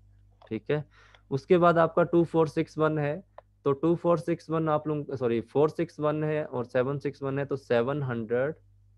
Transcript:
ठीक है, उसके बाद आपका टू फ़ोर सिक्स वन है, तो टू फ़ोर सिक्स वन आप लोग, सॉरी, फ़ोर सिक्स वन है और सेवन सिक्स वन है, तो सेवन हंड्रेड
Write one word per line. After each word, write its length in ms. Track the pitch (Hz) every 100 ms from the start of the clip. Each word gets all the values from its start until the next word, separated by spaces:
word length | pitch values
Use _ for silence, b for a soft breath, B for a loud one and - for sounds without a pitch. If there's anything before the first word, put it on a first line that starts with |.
| _ _ _ _
ठीक 280 | - 110 -
है, 140 | 147 147 b b b -
उसके 280 | 139 - 180
बाद 200 | 170 165
आपका 240 | 165 180
टू 200 | 165 170 165
फ़ोर 220 | 165 156
सिक्स 280 | 165 156 151
वन 200 | 156 156
है, 240 | 143 165 - - - _
तो 80 | 143
टू 200 | 139 165 170
फ़ोर 220 | 170 170
सिक्स 300 | 170 165 -
वन 180 | 160 160
आप 180 | 151 151
लोग, 260 | 151 143 123
सॉरी, 240 | 123 117
फ़ोर 280 | 110 135 156
सिक्स 300 | 151 165 -
वन 240 | 151 151
है 200 | 156 151
और 200 | 151 127 117
सेवन 320 | 127 127 143
सिक्स 240 | 143 -
वन 160 | 139 135
है, 60 |
तो 120 | 143 139
सेवन 440 | - 120 120 147
हंड्रेड 500 | 131 117 110 120 139 160 _ _ _